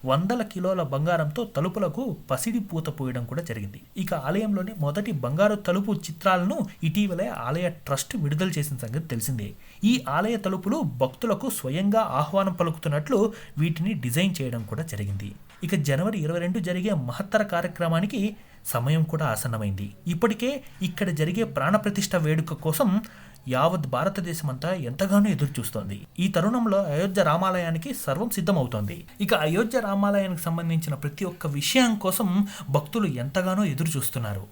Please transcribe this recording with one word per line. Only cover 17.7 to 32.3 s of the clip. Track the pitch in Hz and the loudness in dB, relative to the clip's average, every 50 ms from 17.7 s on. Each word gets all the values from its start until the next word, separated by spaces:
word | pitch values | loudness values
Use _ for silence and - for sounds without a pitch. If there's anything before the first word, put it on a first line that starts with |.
| 175 - 175 165 165 165 185 202 277 233 196 220 214 - - - - - - - | -2 -2 0 2 2 2 2 0 0 0 0 0 -2 -4 -18 -20 -20 -14 -10 -2
సమయం | - 120 117 139 151 165 160 | -2 0 2 4 4 4 4
కూడా | 160 170 151 160 | 2 2 0 0
ఆసన్నమైంది. | 135 110 - - 127 113 110 110 101 98 95 101 101 - - - 165 | 0 0 0 -2 -2 -2 -2 0 -2 -2 -2 -4 -8 -8 -8 -4 -4
ఇప్పటికే | 170 170 - 226 220 - 240 254 285 269 - - - - | 0 2 2 2 2 2 0 -2 -2 -4 -8 -12 -8 -4
ఇక్కడ | 185 180 - - 208 185 | -4 -4 -2 0 -2 -2
జరిగే | 170 147 156 160 175 220 233 | 0 0 0 0 0 0 -2
ప్రాణప్రతిష్ఠ | 220 - 139 135 156 196 214 214 143 - - - - - | -2 -2 0 2 4 2 4 2 2 0 0 -2 2 2
వేడుక | 180 160 151 156 160 160 - 156 | 2 2 4 2 2 0 -2 -6
కోసం | - - 160 160 - - 196 185 208 226 - - - - - - - - 127 | -4 -2 -2 2 4 4 4 4 2 0 -4 -16 -20 -20 -20 -20 -14 -6 -2
యావత్ | 127 127 143 170 185 175 147 131 | 0 4 4 4 4 2 -2 0
భారతదేశమంతా | 135 123 151 190 196 - 175 170 160 165 151 147 131 131 - 165 185 185 143 117 | 0 2 2 0 0 -2 -4 -4 -4 -4 -2 -4 -4 -2 -2 -2 -2 -2 -2 -6
ఎంతగానో | 127 147 190 196 196 202 202 214 | -2 0 2 6 6 6 6 6
ఎదురు | 175 131 143 139 - - | 4 2 0 0 -2 -4
చూస్తోంది. | 113 - - 110 98 101 98 101 - - - - | -6 -4 -4 -6 -6 -6 -8 -8 -10 -14 -4 -2
ఈ | 175 190 | 0 2
తరుణంలో | 196 175 170 208 240 254 226 220 196 196 196 165 143 | 2 4 4 4 4 4 2 4 4 2 2 2 0
అయోధ్య | 151 180 196 185 202 180 | 0 0 0 2 4 4
రామాలయానికి | 156 151 175 190 190 185 180 175 165 165 160 165 277 262 - - | 4 4 4 2 2 2 0 0 0 -2 -2 -2 -4 -8 -6 -2
సర్వం | - 135 160 220 240 | -2 -2 0 -2 -2
సిద్ధమవుతోంది. | - 202 170 202 196 165 127 120 127 - 104 98 87 - - - - - | -2 0 2 2 2 2 2 0 0 -2 -4 -4 -6 -10 -14 -18 -6 -4
ఇక | 202 202 - | 0 2 2
అయోధ్య | 170 156 156 165 190 233 220 254 254 | 2 2 2 2 2 0 2 0 0
రామాలయానికి | 214 202 196 196 202 202 202 202 196 190 180 165 | 0 0 0 2 2 2 2 2 0 0 -2 -4
సంబంధించిన | - 170 165 170 170 165 165 160 160 151 143 135 - | -2 -2 -2 -2 0 0 0 0 0 -2 -4 -4 -4
ప్రతి | 147 139 - 196 180 | -6 -4 -4 -6 -6
ఒక్క | 175 - - 160 | -6 -6 -6 -4
విషయం | 139 143 147 - - 262 254 240 220 208 - | -4 -2 -2 2 4 4 4 4 4 2 0
కోసం | 185 185 - 233 185 | 0 0 2 2 2